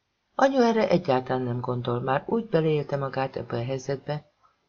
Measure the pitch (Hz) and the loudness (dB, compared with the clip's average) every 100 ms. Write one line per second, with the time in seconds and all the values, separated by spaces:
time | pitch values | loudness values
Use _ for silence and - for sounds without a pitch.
0 | _ _ _ - 269 269 233 220 - 180 | _ _ _ 0 2 4 4 4 4 2
1 | 165 127 127 127 127 120 120 123 120 120 | 2 0 0 -2 -2 -2 -4 -4 -2 -2
2 | 131 139 - 233 226 165 156 151 143 139 | 0 -2 0 -2 0 2 2 0 0 -4
3 | 135 131 135 - 123 120 123 135 131 135 | -4 -2 -4 -4 -6 -4 -4 -4 -4 -6
4 | - 147 - _ _ _ | -4 -8 -8 _ _ _